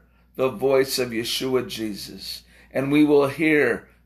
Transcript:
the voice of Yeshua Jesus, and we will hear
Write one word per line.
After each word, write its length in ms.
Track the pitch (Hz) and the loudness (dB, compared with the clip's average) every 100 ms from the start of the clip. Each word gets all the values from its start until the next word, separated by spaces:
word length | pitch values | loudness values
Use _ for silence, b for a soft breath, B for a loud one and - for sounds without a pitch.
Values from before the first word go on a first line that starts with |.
| _ _ _ - | _ _ _ -4
the 120 | 131 | -4
voice 500 | 104 131 135 131 - | 0 2 2 2 -2
of 120 | 123 | -4
Yeshua 580 | 113 120 - 131 127 107 | -4 -4 -4 -2 -2 -2
Jesus, 760 | 110 110 95 - 95 - - - b b | -6 -8 -8 -14 -16 -16 -16 -18 b b
and 220 | 127 139 | -6 0
we 100 | 147 | 4
will 240 | 151 147 139 | 6 4 4
hear 600 | - 160 147 123 101 - b | 0 2 2 2 0 -8 b